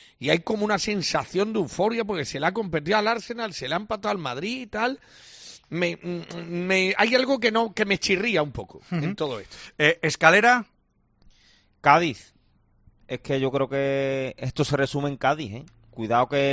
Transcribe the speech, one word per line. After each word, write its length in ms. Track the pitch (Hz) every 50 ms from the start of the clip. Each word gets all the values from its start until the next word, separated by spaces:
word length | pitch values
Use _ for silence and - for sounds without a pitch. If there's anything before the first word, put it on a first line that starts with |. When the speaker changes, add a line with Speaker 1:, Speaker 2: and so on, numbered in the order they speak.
| - - _ _
Speaker 1:
y 100 | 123 143
hay 120 | 160 170
como 260 | - - 220 208 208
una 120 | 208 208 180
sensación 760 | - 220 208 190 147 - - 147 - - - 185 208 220 220
de 60 | 214
euforia 440 | 160 120 - - 190 220 233 233 214
porque 220 | 208 196 160 131
se 120 | - - 135
le 60 | 151
ha 80 | 180
competido 460 | 190 233 208 175 165 156 147 165 214 214
al 100 | 208 220
Arsenal, 460 | 233 226 - - 233 240 233 202 156
se 140 | - 175 139
le 60 | 156
ha 40 | 180
empatado 320 | 214 - 220 202 208 208
al 60 | 202 185
Madrid 420 | 151 127 120 135 175 220 254 262
y 60 | 247
tal. 340 | 202 - 214 233 254 269 - - - - - - - - - - - - - _ _
Me, 280 | 151 170 180 170 170 - - 175 175 170 165 - 170 170 170
me, 460 | 170 175 175 180 185 190 190 185 190 196 190
hay 160 | 208 233 254
algo 260 | 254 262 254 277 233
que 100 | 233 226
no, 220 | 214 226 233 220
que 140 | - - 214
me 100 | 202 196 -
chirría 440 | - - 190 175 214 240 196 156
un 100 | 147 143
poco 300 | - 120 98 - - - - -
Speaker 2:
Ujú. 40 | 180 165
Speaker 1:
en 140 | 143 175 208
todo 240 | - 156 139 120 101
esto. 160 | 92 - - - - - - -
Speaker 2:
Eh, 200 | 151 151 165 -
Escalera. 640 | - 156 - - 165 160 180 208 220 240 247 240 202 - _ _ _ _ _ _ _ _ _ _ _ - - _ _ _ _ _ _ _ _ _
Speaker 3:
Cádiz. 540 | - 143 147 165 175 156 107 - - - _ _ _ _ _ _ _ _ _ _ _ - _ _ _ -
Es 120 | 127 -
que 180 | - - 143 135
yo 100 | 131 131
creo 160 | 127 135 135 131
que 640 | 139 139 139 139 139 139 135 135 135 135 131 127 -
esto 280 | - 131 127 - - 143
se 120 | - 143
resume 320 | 135 139 - - 143 143 143
en 80 | 139
Cádiz, 360 | - - 135 151 156 147 98 104
¿eh? 100 | 123 156 - - _ - -
Cuidado 380 | - 113 113 107 117 120 127 -
que 220 | 143 139 139 139